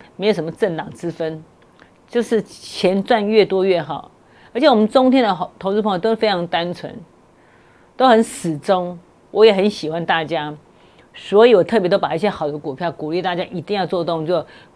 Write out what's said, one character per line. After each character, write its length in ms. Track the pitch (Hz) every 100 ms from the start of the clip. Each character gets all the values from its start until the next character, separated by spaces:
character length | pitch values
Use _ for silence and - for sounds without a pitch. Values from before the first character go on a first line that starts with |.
| - -
没 120 | 202
有 40 |
什 120 | 180
么 60 | 156
政 240 | 156 208 160
党 120 | 151
之 180 | - 170
分， 320 | 165 160 160 156 _ _ _ - _ _
就 160 | 240
是 180 | 226 226
钱 600 | - - - - 185 196
赚 240 | 196 233 208
越 180 | 220
多 200 | 185 190
越 180 | 190 175
好。 280 | 151 143 - _ _ _ -
而 80 | -
且 80 | 294
我 60 |
们 120 | 226 214
中 240 | 269 254
天 120 | 262
的 100 | 220
好-， 160 | 170 - -
投 140 | 190
资 100 | 208
朋 100 | 214
友 60 | 185
都 160 | 220
非 140 | 220 214
常 180 | 185 175
单 260 | 170 175
纯， 220 | 170 156 - 175 _ _ _ _ _ _ _ _ -
都 100 | 262
很 160 | 226
死 340 | 226 - 175 151
忠， 380 | - 185 175 175 _ _ _
我 140 | -
也 80 | 220
很 160 | 196 208
喜 220 | 208 151
欢 140 | 165
大 180 | 165 165
家， 320 | 156 165 151 151 _ _ _ _ _
所 320 | - - 202 240
以 80 |
我 100 | 208
特 160 | 165 226
别 80 | 180
都 100 | 196
把 160 | 147
一 40 | 160
些 100 | 202
好 180 | - 151
的 100 | 147
股 180 | 151
票 180 | 131 170
鼓 180 | 160 151
励 120 | 170
大 120 | 185
家 80 | 180
一 160 | 175 180
定 160 | 151 202
要 100 | 180
做 180 | 185
动 200 | 165 165
作， 220 | 156 175 - - -